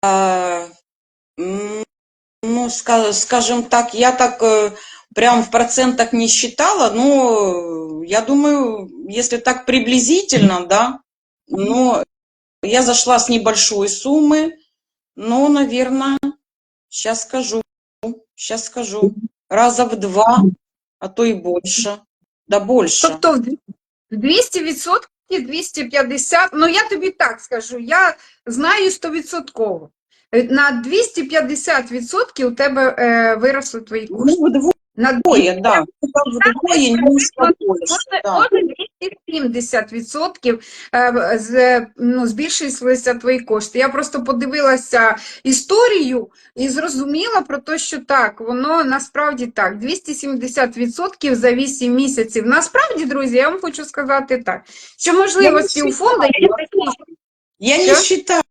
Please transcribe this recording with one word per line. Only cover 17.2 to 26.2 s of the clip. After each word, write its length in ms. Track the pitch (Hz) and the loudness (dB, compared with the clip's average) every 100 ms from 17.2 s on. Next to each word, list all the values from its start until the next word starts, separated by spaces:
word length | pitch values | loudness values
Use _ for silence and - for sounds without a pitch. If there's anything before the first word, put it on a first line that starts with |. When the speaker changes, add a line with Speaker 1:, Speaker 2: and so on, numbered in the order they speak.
Speaker 1:
скажу, 400 | - 262 233 220 - _ _ _ 226 233 _ _ | -6 -6 -4 -6 -8 _ _ _ -12 -12 _ _
щас 300 | - 220 - | -10 -8 -8
скажу, 480 | - 220 202 202 214 220 _ _ | -10 -8 -2 -2 -2 -12 _ _
раза 360 | 202 240 240 240 | 2 2 2 -2
в 100 | 220 | -2
два, 480 | 196 185 220 240 190 185 _ _ _ _ | -2 2 4 6 4 2 _ _ _ _
а 80 | 190 | -12
то 180 | 190 233 | -2 0
и 80 | |
больше, 680 | 196 175 175 180 220 214 208 _ _ _ _ _ | 0 -4 -4 -2 -4 -4 -8 _ _ _ _ _
да 120 | 202 | -2
больше. 480 | 196 254 170 - 330 | 2 2 2 2 0
Speaker 2:
Тобто 260 | 311 330 | 2 2
в 60 | 277 | 2
дві-, 200 | 233 277 _ - _ _ _ | -2 -8 _ -20 _ _ _
в 60 | 220 | -4
двісті 460 | 254 370 480 381 | 0 2 0 -2
відсотків, 840 | 320 277 339 453 - _ _ 370 240 | -6 -6 -2 -2 -2 _ _ -6 -6
двісті 360 | 311 - - | -8 -10 -10
п'ятдесят, 680 | 247 285 254 269 | -4 -2 0 -2